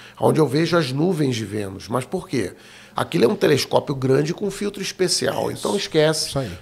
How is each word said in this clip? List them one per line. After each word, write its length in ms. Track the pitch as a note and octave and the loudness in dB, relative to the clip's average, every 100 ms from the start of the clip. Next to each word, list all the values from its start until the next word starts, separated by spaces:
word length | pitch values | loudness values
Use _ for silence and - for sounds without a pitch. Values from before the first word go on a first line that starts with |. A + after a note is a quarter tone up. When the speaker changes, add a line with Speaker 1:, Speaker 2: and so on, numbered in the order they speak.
| - - | -20 0
Speaker 1:
onde 220 | B2+ C#3 | 2 4
eu 80 | C#3+ | 4
vejo 300 | D3 E3 E3+ | 2 2 2
as 160 | C3+ | 2
nuvens 420 | C3+ F3 D#3+ C#3 A2 | 0 0 2 0 0
de 80 | |
Vênus. 460 | G2+ G#2 G2 F#2+ G2 | -4 -4 -6 -8 -4
Mas 160 | A#2+ B2 | -4 -2
por 240 | F#3 - | -6 -4
quê? 240 | C3 F#2 - - - - - | -4 -4 -8 -20 -20 -6 -4
Aquilo 300 | B2 E3+ A3+ | -2 2 2
é 20 | |
um 80 | G#3 | 4
telescópio 580 | F3 C3 - C3+ - C#3 | 4 2 0 -4 -4 -2
grande 380 | B2+ C3+ D3+ | 2 2 2
com 160 | F3 G3+ | -2 -6
filtro 320 | - G3+ G3 | -4 -6 -6
especial. 680 | F#3 - F3 - - G#2+ A#2+ | -8 -4 -2 0 -2 -2 -2
Speaker 2:
Isso. 80 | A#2+ - | -2 -2
Speaker 1:
Então 80 | G3+ | -2
esquece. 540 | - D#3 D#3 D#3 - | 0 4 4 2 -2
Speaker 2:
Isso 100 | C#3+ | -4
aí. 120 | A2+ F2 | -4 -8